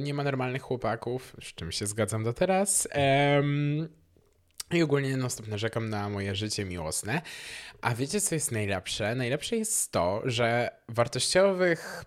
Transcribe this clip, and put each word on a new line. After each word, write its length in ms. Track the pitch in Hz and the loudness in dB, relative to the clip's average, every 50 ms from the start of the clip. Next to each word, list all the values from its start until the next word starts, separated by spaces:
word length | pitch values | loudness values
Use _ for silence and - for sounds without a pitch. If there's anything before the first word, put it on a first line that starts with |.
nie 140 | 143 147 143 | -2 -2 -2
ma 80 | 143 | -2
normalnych 400 | 139 139 135 131 127 127 127 131 | -2 0 0 0 -2 -2 -2 -4
chłopaków, 760 | - - 127 117 - 110 113 113 - 120 123 127 - - - - | -4 -4 -4 -2 0 -2 -2 -2 -4 -4 -4 -6 -6 -10 -18 -18
z 120 | - - - | -18 -16 -12
czym 180 | - 82 82 | -10 -8 -6
się 140 | - - 107 | -4 -4 -4
zgadzam 380 | 104 107 113 107 101 113 110 110 | -4 0 0 0 0 0 0 0
do 80 | 117 | 0
teraz. 560 | 123 - 185 185 190 190 202 - - - - - | 0 2 2 2 4 2 2 2 2 0 0 0
Em, 960 | - 143 139 139 135 139 143 143 143 143 143 143 143 147 147 147 147 156 165 160 - _ _ _ _ _ _ _ _ _ _ _ _ - - - | 0 2 4 6 6 6 6 6 6 4 4 4 2 2 2 2 0 0 -2 -6 -10 _ _ _ _ _ _ _ _ _ _ _ _ -14 -6 -2
i 120 | 175 170 | 2 2
ogólnie 340 | 165 143 139 139 139 135 135 | 4 4 4 2 2 2 0
non-stop 300 | 131 127 120 - - 110 | 0 0 -2 -4 -6 -6
narzekam 440 | 107 107 101 113 113 - 117 113 110 | -6 -4 -2 -2 -2 -2 -2 -2 -2
na 200 | 107 104 101 104 | -2 -2 -2 -2
moje 240 | 101 98 98 101 95 | -2 -2 -2 -2 -2
życie 300 | 92 107 107 - 110 101 | -2 -2 -4 -2 -4 -4
miłosne. 580 | 92 87 87 78 78 82 - - 101 131 170 - - - - - - - - - - - - | -4 -4 -4 -4 -4 -4 -4 -4 -2 -4 -4 -6 -8 -14 -14 -14 -12 -14 -14 -14 -16 -10 -4
A 140 | - 113 117 | -2 -2 -2
wiecie, 260 | 113 139 143 196 208 | -2 -2 -2 -2 -2
co 140 | - - 165 | 0 0 -2
jest 180 | 151 - - | -2 -2 -2
najlepsze? 640 | 117 107 104 98 98 92 - - - - 107 104 120 | -2 0 0 0 -2 -2 -4 -4 -4 -2 -2 -2 -2
Najlepsze 420 | 131 123 117 135 156 - - 233 | 0 -2 -2 -2 -2 -2 -2 -2
jest 360 | 226 220 - - - - - | -2 0 0 -2 -2 -2 0
to, 300 | - 98 85 90 98 110 - | 2 2 2 2 2 0 -2
że 460 | 131 113 117 120 113 117 120 117 - - - _ - | -2 0 2 2 2 4 2 0 0 -4 -8 _ -6
wartościowych, 1160 | 113 117 120 - - 127 - - - 185 196 196 190 180 185 175 165 160 - - - 175 - | 0 0 0 2 2 -2 0 2 4 6 6 6 6 4 4 2 2 2 -2 -10 -12 -12 -8